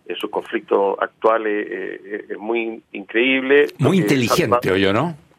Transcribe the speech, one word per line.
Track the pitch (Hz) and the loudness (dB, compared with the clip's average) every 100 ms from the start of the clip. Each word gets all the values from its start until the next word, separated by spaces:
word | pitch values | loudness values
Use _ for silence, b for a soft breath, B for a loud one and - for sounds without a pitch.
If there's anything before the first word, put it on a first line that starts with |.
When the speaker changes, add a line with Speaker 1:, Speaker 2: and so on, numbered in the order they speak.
| - | -12
Speaker 1:
eh, | 87 | -8
sus | 104 | -6
conflictos | 98 - 117 - 104 98 95 | -6 -4 -6 0 0 2 0
actuales, | - _ 113 113 110 104 95 | -4 _ 0 2 0 -4 -4
eh, | 95 95 92 | -8 -8 -12
eh, | 98 104 - | -12 -12 -10
es | 95 | -10
muy | 104 117 113 113 _ | -4 -4 -4 -8 _
increíble. | 104 95 110 131 131 131 143 143 - | -16 -6 -2 0 0 2 4 2 2
Speaker 2:
Muy | 143 190 | 2 2
Speaker 1:
Lo | 104 | 2
que | |
Speaker 2:
inteligente, | 139 117 - 147 120 - | 2 2 2 2 2 2
Speaker 1:
Salva- | |
Speaker 2:
oye, | 95 95 | 2 2
¿no? | 104 165 151 - | 2 0 -4 -16